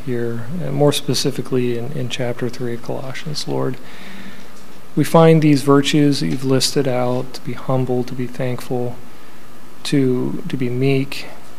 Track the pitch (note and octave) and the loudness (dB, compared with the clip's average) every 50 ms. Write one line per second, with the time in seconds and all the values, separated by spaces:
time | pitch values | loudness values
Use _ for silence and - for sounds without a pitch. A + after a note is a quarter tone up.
0 | - C3+ B2 A#2+ A#2 A#2 A#2 A#2 A2+ A2+ D#3 F#3 D3+ C#3+ C#3+ C#3 C#3+ D3 C#3+ - | -4 -2 -2 -2 -2 -2 -2 -2 -2 -2 -2 -2 -2 -2 2 4 4 4 4 4
1 | - - C3 - - D3 B2+ - B2+ - C3+ B2+ B2 B2 A#2+ A#2 A#2 A#2+ D3 C#3+ | 0 0 0 0 0 0 -2 -2 -2 -2 0 0 2 0 0 -2 -2 -4 -2 -4
2 | C3 A#2+ - - C3 A#2+ A#2+ - B2+ A#2+ A2+ - B2+ A#2+ A#2+ A2+ - - B2+ B2 | -4 -4 -2 -2 -2 -2 -2 -2 -2 -4 -2 -4 -4 -4 -4 -4 -4 -4 -4 -4
3 | C3 C3 B2+ - - D#3+ D3 C3+ - D3+ C#3 C3 C3 C3+ B2+ C3 - - - - | -4 -6 -6 -4 -4 -4 -4 -4 -4 -2 -2 -2 -2 -2 -2 -4 -4 -6 -6 -6
4 | - - - - - - - - - - - - - - - - - - - - | -6 -6 -6 -6 -4 -4 -4 -4 -4 -4 -6 -6 -6 -6 -6 -6 -6 -2 0 0
5 | C#3+ - - E3+ E3 E3 D#3+ D#3+ D3+ D3+ D3 C#3 B2 C#3 C#3 C#3+ C#3 - - D3+ | 2 4 6 8 8 8 8 6 6 6 4 4 6 6 6 6 6 4 4 4
6 | D3 C#3+ C#3 B2+ D3+ E3 D3+ C3+ C3+ C3 C3+ C3 - - - D3 C#3 C3+ B2 B2 | 4 4 4 2 0 0 0 0 2 2 2 2 2 2 0 0 0 0 0 0
7 | B2 B2 B2 B2+ B2+ - - - - - B2 A2+ - - C3 C3 C3 B2+ B2+ B2 | 0 0 0 -2 -2 -4 -4 -4 -4 -4 -4 -4 -2 0 0 0 0 0 0 -2
8 | B2 - B2+ B2+ B2+ A#2 A#2+ - C3+ B2+ B2 A#2 - - C3+ B2 A#2+ A#2+ A#2+ - | -2 -2 -4 -4 -4 -4 -4 -2 -2 -2 -2 -4 -4 -4 -2 -2 -2 -2 -4 -4
9 | - - - - - - - - - - - - - - - - - - - C#3+ | -6 -6 -6 -6 -6 -6 -4 -6 -6 -6 -6 -6 -6 -6 -6 -6 -4 0 2 2
10 | C3+ B2+ B2+ B2+ C3 C#3 D3+ - - E3 - B2+ B2+ A#2+ A#2+ B2 C3 C#3 C#3 C3+ | 4 4 2 2 0 -2 -2 -2 -2 -2 -2 -2 -2 -2 0 0 2 2 2 2
11 | C3+ C3+ - - - - - - - - - | 0 0 -2 -4 -4 -4 -4 -4 -6 -6 -6